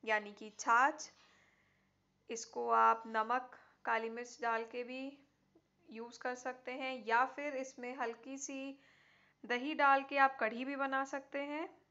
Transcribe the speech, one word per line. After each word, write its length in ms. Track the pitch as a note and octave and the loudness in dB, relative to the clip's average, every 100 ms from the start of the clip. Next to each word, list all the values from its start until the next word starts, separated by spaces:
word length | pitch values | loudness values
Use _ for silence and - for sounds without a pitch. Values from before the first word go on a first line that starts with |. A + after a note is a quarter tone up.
| A3 | 0
यानी 280 | G#3+ G#3 | 0 -2
कि 160 | G#3 G#3+ | -12 -16
छाछ। 600 | - - A#3 C4+ D#4 - _ _ _ _ _ _ _ _ _ _ _ _ | -8 2 6 6 2 -10 _ _ _ _ _ _ _ _ _ _ _ _
इसको 400 | A3+ - - A#3 | -10 -8 -6 2
आप 340 | A3+ A3+ A3+ A3+ | 6 8 6 0
नमक, 480 | A3 A3 B3 B3+ - - _ - | -2 2 0 -2 -18 -20 _ -2
काली 240 | A3+ A3+ | -2 -2
मिर्च 280 | A3+ A#3+ - | -8 -12 -4
डाल 240 | A#3 A3+ A3+ | -2 0 -2
के 180 | B3 | -8
भी 440 | A#3+ B3+ C4+ C#4+ _ _ _ _ _ _ _ | -8 -6 -8 -12 _ _ _ _ _ _ _
यूज़ 300 | A3+ A#3+ B3 | -14 -14 -8
कर 160 | B3 B3 | -8 -6
सकते 360 | C4 B3+ - | -8 -8 -10
हैं, 340 | C4 C4 C4 G#3+ | -6 -6 -6 2
या 200 | A3+ B3+ | 4 4
फिर 300 | B3+ D4 C4+ | 0 -4 -4
इसमें 400 | C4 - B3 C4 | -6 -8 -10 -4
हल्की 420 | A#3+ A3+ C4 C4+ | -6 -6 -12 -10
सी 420 | C4+ C4+ C4+ C#4 _ _ _ _ _ _ G#3 | -8 -8 -10 -12 _ _ _ _ _ _ -4
दही 280 | B3 C4 | -4 -2
डाल 300 | D#4 C#4 C#4 | 2 6 6
के 140 | C#4 C#4 | 4 4
आप 200 | C4+ C4+ | 4 4
कढ़ी 260 | A3 A#3 B3+ | -2 -2 -6
भी 100 | C#4 | -2
बना 300 | C4+ C4+ C4+ | -2 -2 -2
सकते 340 | C#4 C4+ C#4 | -6 -8 -8
हैं। 420 | C#4+ D4 F4+ - _ | -6 -6 -8 -12 _